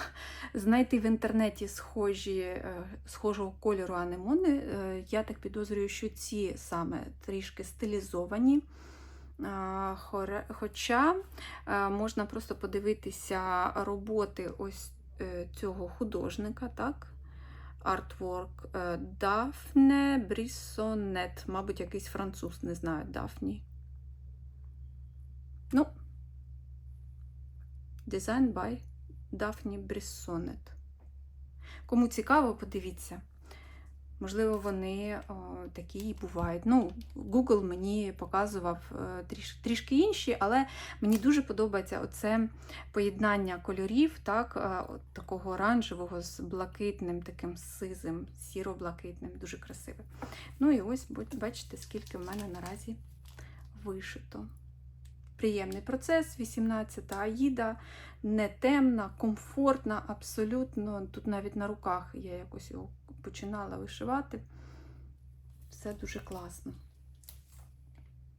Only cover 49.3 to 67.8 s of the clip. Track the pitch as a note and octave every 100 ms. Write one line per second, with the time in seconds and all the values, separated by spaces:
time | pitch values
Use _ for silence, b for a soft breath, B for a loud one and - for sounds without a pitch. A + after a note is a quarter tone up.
49.3 | F3+ F3+ - - - - - - B B
50.3 | B B - C#4+ B3+ G3 C4 - - A3
51.3 | B3 A3 B3 - - - G#3 - F#3 F3+
52.3 | G3+ G3+ F3 F3 G#3 - A3+ - - -
53.3 | B B B B - G#3 F#3+ - - -
54.3 | G#3+ G#3+ - - - - - - - -
55.3 | - A3 G3+ F#3+ G3 A#3 C4 - E4 D#4
56.3 | - A3+ - A3+ A3 A3 - - G3 G#3+
57.3 | A3+ C#4 A#3+ A3 A3+ B B B B G#3
58.3 | G#3+ G3+ - B3+ C#4+ C4 A3+ G3 - A3
59.3 | G#3 - C#4 C#4 C4+ G#3+ G#3 - G#3 -
60.3 | - G#3+ B3+ B3+ A3+ G#3 G3+ F#3+ - A3
61.3 | G3+ G3+ G#3 G3+ G#3 G3 F3+ F3 - F#3+
62.3 | F3+ F#3 - - F3+ F#3+ - - - G3
63.3 | - G3+ G#3 F#3+ F#3+ G3+ - A3+ C4+ C#4+
64.3 | A3 - B B B B B B - -
65.3 | - - - - - G#3 G#3 G3 G3+ -
66.3 | F#3 F3 - C4+ - - - - - -
67.3 | - - - - -